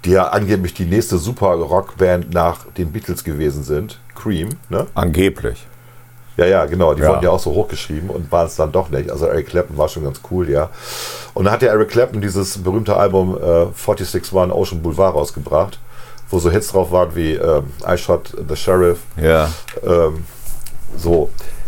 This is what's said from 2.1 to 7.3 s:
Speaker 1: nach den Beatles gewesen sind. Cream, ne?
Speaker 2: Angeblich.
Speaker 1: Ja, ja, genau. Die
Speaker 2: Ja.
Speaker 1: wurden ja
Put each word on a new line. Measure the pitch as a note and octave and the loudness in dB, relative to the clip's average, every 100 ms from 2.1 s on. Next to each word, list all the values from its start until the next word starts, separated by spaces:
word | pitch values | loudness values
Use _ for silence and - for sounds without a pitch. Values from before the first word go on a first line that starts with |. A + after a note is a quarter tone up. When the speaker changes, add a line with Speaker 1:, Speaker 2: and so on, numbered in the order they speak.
| F2+ F2 | 2 0
Speaker 1:
nach | F2 E2+ E2 - - | 2 2 0 -10 -6
den | E2+ | -6
Beatles | F2 - F2 | -6 -6 -8
gewesen | - D2 D2+ C#2+ | -6 -2 -2 -2
sind. | C#2 D2 G3 - - | -4 -4 -4 -12 -20
Cream, | - A#2 F2+ F2+ D3 - | -10 -4 -2 -2 -8 -6
ne? | G2 - | -6 -4
Speaker 2:
Angeblich. | - F2 D#2 F#2+ - A1+ - - - - - - - - - | -2 0 2 0 0 -8 -8 -14 -20 -20 -20 -20 -20 -12 0
Speaker 1:
Ja, | F2 | 4
ja, | F#2+ | 4
genau. | D2+ F2 E2 | 2 2 2
Die | C#2+ | 4
Speaker 2:
Ja. | D2 | 2
Speaker 1:
wurden | C#2 | 4
ja | F2 | 2